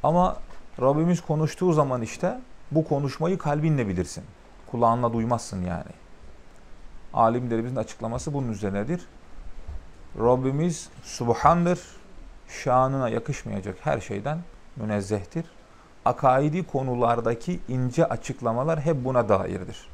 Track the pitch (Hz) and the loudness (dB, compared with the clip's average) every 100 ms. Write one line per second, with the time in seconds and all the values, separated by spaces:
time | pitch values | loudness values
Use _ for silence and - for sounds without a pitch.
0 | 143 170 185 - - - - - 127 147 | 4 4 2 0 -8 -10 -12 0 2 4
1 | 165 170 - 151 156 - 185 156 139 127 | 4 2 2 0 0 2 2 4 2 0
2 | 113 - 180 254 - - - 151 160 139 | -4 -2 -4 -4 -10 -16 -2 0 2 0
3 | 139 - 165 190 151 143 156 147 110 92 | -2 -2 -2 0 0 0 2 2 0 0
4 | 90 - 98 - - - - 120 117 117 | -2 -6 -14 -20 -20 -20 -8 2 4 4
5 | 120 117 113 117 - 95 90 85 78 - | 2 0 0 -2 -2 -6 -4 -4 -8 -16
6 | - - - - - - - - - - | -20 -18 -18 -18 -20 -20 -18 -16 -14 -14
7 | - - 113 120 123 113 120 127 110 - | -6 4 4 4 0 -2 -2 -4 -6 -6
8 | 113 117 - 139 123 104 101 98 107 175 | -6 -4 -4 -4 -4 -4 -2 -2 -2 -4
9 | - - - - - - - - - - | -6 -20 -16 -12 -10 -10 -8 -10 -12 -18
10 | - - 117 127 131 139 175 160 - - | -16 0 4 4 2 2 0 -2 -10 -16
11 | - - 120 117 143 170 175 175 - - | -14 -4 0 4 6 6 4 0 -4 -18
12 | - - - - - - - 127 131 135 | -18 -16 -16 -18 -16 -6 4 4 4 2
13 | 123 117 - 131 117 101 98 92 151 135 | 0 -2 -2 -6 -4 -6 -6 -6 -2 -2
14 | - 104 120 160 175 - - - 107 104 | -2 -6 -4 -6 -8 -18 -18 -8 -2 -2
15 | 98 104 95 165 170 - - - - - | 0 -4 -2 -8 -8 -14 -20 -20 -20 -2
16 | - 127 135 131 151 165 180 139 135 120 | 0 4 4 6 4 0 -2 -2 -2 2
17 | 117 117 113 120 - 180 - 127 127 127 | 4 4 2 -2 -4 -6 -4 -2 0 2
18 | 165 117 - - 120 117 147 160 143 151 | 2 0 -6 -4 -2 0 0 0 0 0
19 | 127 127 107 98 92 92 92 101 - | 2 2 4 4 2 -4 -8 -12 -16